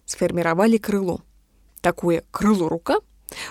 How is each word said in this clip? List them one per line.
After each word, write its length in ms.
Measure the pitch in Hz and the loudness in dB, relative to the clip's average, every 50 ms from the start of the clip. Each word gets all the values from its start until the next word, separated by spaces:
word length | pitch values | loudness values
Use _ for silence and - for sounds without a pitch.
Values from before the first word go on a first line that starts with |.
| _ | _
сформировали 720 | - - - 185 175 175 175 170 170 165 170 202 226 226 220 | -12 -6 -2 -2 -2 0 0 0 0 2 2 4 4 4 2
крыло. 420 | - - 208 202 196 180 165 - - _ _ _ _ _ _ _ _ _ _ - - | 2 0 -2 -2 -2 -4 -6 -8 -10 _ _ _ _ _ _ _ _ _ _ -4 -2
Такое 420 | 180 170 - - 175 165 165 - _ | -2 -2 0 0 0 0 0 -2 _
крыло-рука 680 | - - 208 208 214 190 170 160 165 170 - - 277 427 - _ _ _ _ - - - - - | -6 0 2 2 2 2 2 -2 -4 -4 -2 -2 -2 -2 -2 _ _ _ _ -18 -16 -14 -14 -12